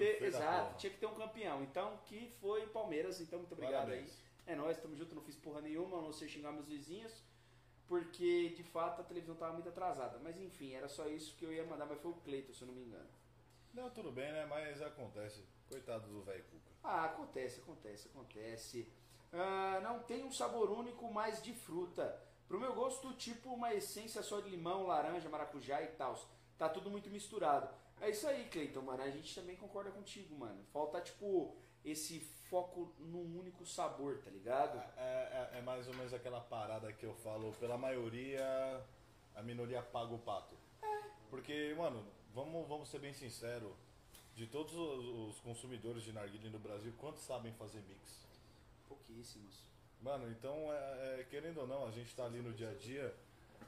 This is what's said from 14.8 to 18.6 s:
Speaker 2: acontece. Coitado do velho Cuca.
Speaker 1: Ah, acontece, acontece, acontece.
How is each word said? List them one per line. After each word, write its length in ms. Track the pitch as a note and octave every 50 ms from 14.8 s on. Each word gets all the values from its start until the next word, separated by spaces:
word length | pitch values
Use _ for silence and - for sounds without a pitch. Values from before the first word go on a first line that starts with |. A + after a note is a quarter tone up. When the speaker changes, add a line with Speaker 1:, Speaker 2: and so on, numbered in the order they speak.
Speaker 2:
acontece. 640 | D3+ D3+ - - B2+ G#2+ - G#2+ G#2 G#2+ G#2 G#2 F#2+ - - - - -
Coitado 360 | - C3+ - - A#2 A2+ G#2+ G#2+
do 120 | G#2 G#2
velho 220 | F#2+ G2 F#2+ F2+ F2
Cuca. 280 | - - - - - - - -
Speaker 1:
Ah, 220 | D4+ G3 E3+ D#3+
acontece, 560 | D#3+ - D#4+ D4 - - C3+ B2+ B2 A#2+ -
acontece, 480 | - E3+ D#3 A#2 - A2 G#2 G2+ - -
acontece. 840 | - C#3 B2 A#2 - G#2+ G#2+ A2+ A2+ A2